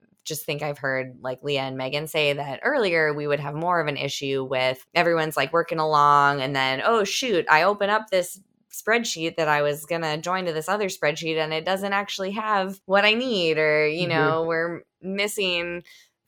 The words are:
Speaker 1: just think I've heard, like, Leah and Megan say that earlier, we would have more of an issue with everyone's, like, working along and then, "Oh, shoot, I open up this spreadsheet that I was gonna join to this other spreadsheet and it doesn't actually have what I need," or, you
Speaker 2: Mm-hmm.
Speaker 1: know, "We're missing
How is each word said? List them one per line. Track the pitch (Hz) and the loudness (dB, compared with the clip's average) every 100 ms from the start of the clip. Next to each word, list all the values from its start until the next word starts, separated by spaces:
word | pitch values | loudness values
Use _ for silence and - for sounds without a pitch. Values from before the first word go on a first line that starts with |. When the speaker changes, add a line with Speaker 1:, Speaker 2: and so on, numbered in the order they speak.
| _ _ | _ _
Speaker 1:
just | - 147 | -10 -8
think | - 147 | -6 -6
I've | 151 143 | -4 -4
heard, | 139 131 131 127 | -4 -4 -6 -8
like, | 131 127 | -10 -8
Leah | 143 139 | -4 -2
and | 135 131 | -2 -6
Megan | 131 147 156 | -4 -4 -4
say | 160 147 | 0 0
that | 143 143 131 | 0 -4 -4
earlier, | 240 285 202 170 156 | -2 0 2 2 2
we | 147 147 | 0 -2
would | 143 | -2
have | 143 | -2
more | 151 170 175 | -4 0 0
of | 151 | 0
an | 139 | -2
issue | 139 - 139 135 | -6 -4 -2 -2
with | 131 135 131 131 - | 0 0 0 -2 -2
everyone's, | 165 170 165 156 151 | 2 2 2 0 0
like, | 143 | 0
working | 170 165 165 | 0 0 0
along | 156 151 147 143 143 143 | 2 4 6 6 6 2
and | 131 | 0
then, | 139 131 131 | 0 0 0
"Oh, | 123 226 | 2 2
shoot, | 196 - 262 180 - | 0 -2 0 0 4
I | 156 | 4
open | 180 208 202 | 4 2 0
up | 214 226 | 0 0
this | 185 175 - _ _ _ | -2 -2 -8 _ _ _
spreadsheet | - - 233 226 165 160 165 | -10 0 0 0 -4 -4 0
that | 156 | 2
I | 147 | 2
was | 147 147 - | 2 -2 -4
gonna | 165 160 151 | -4 -2 -4
join | 175 185 180 | -2 -2 -2
to | |
this | 156 156 | -4 -2
other | 208 196 | -2 -2
spreadsheet | - 151 156 165 160 | -2 -2 -2 -4 -2
and | 156 | -2
it | 160 | -4
doesn't | 165 190 196 | -2 -2 0
actually | 196 196 - 190 | -2 -2 -6 -6
have | 208 214 202 190 190 - | -4 -2 0 0 -6 0
what | 196 | 2
I | 208 | 4
need," | 220 262 208 165 156 | 2 0 0 2 2
or, | 156 151 151 | 4 4 2
you | 160 175 | 0 0
Speaker 2:
Mm-hmm. | |
Speaker 1:
know, | 160 156 160 | 2 2 2
"We're | 165 165 170 165 - _ | 0 -2 -2 -6 -14 _
missing | 185 196 208 214 185 175 175 175 - - _ _ | -8 -4 -2 -2 -2 -2 -4 -8 -12 -20 _ _